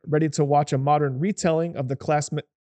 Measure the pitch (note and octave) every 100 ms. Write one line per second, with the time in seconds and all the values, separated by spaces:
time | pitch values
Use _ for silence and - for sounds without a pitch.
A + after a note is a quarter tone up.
0 | - D3+ D#3+ - C#3+ D3 C#3+ C3+ C#3 D3
1 | C#3+ B2+ F3+ - F3 D#3+ E3+ E3 C3+ C3+
2 | - D3+ D3 - - _